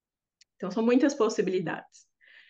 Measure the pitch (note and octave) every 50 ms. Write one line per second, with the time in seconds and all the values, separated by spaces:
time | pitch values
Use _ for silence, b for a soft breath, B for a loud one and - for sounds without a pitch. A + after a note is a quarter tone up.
0 | _ _ _ _ _ _ _ _ _ _ _ _ - F#3 - A3+ A3+ A#3 B3 C4+
1 | D4+ C#4 - - G#3+ A3 A3+ - G3 F#3 F#3 F#3 F3 D#3 - - - _ _ -
2 | _ _ _ b b b b b b b